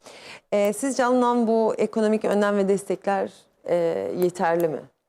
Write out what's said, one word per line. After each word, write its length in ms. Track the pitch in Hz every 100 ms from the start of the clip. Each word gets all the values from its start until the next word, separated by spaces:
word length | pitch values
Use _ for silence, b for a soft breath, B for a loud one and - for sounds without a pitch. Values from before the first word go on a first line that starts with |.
| B B B B _
E, 200 | 208 202
sizce 320 | 208 269 254
alınan 420 | 240 254 240 240 226
bu 280 | 226 220 -
ekonomik 460 | 214 226 214 214
önlem 320 | 208 208 202 202
ve 120 | 196
destekler, 640 | 196 - 175 196 196 202 - _ _
e, 120 | - 175 165 165 98 147
yeterli 520 | 180 175 170 170 160
mi? 120 | 139 - _